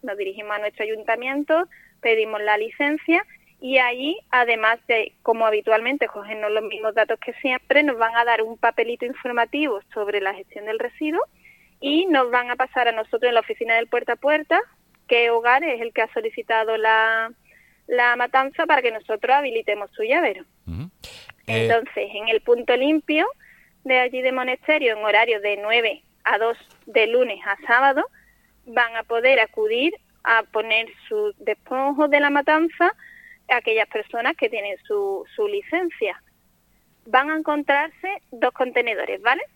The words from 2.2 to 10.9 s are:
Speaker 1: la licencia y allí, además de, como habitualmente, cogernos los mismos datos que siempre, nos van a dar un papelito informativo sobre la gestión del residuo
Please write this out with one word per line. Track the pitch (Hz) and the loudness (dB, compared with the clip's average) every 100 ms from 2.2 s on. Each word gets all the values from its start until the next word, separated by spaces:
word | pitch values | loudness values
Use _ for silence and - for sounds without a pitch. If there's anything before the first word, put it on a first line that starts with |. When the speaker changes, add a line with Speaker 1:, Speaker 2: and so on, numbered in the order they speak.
| 220 214 | 2 -2
Speaker 1:
la | 208 214 | 0 0
licencia | 226 - 285 302 - 339 427 - _ _ | -2 -2 -2 -2 2 0 0 -14 _ _
y | 254 262 | -2 0
allí, | 247 247 277 381 _ | 0 -2 -6 -6 _
además | 254 240 226 220 233 _ | 0 2 2 2 0 _
de, | 233 214 _ | -2 -2 _
como | - 226 220 | -2 2 2
habitualmente, | 214 208 220 233 285 226 | 0 2 0 2 -2 -4
cogernos | 208 202 220 214 | -6 -12 -8 -2
los | 214 214 | -2 -4
mismos | 190 220 | -6 -4
datos | 214 214 226 | 0 0 -2
que | - - | -6 -6
siempre, | 277 254 _ 277 | -4 -4 _ 2
nos | 294 233 | 2 2
van | 226 233 | 0 2
a | 240 | 2
dar | 226 | 2
un | 220 226 | 0 0
papelito | 233 226 233 240 240 | -2 0 -4 -2 -8
informativo | 269 254 240 233 294 302 202 - | -8 -6 -2 -2 0 -2 -2 -6
sobre | - 202 208 | -6 -4 -2
la | 190 190 | -4 -8
gestión | 196 - 208 | -12 -14 -8
del | 220 | -6
residuo | 240 | -6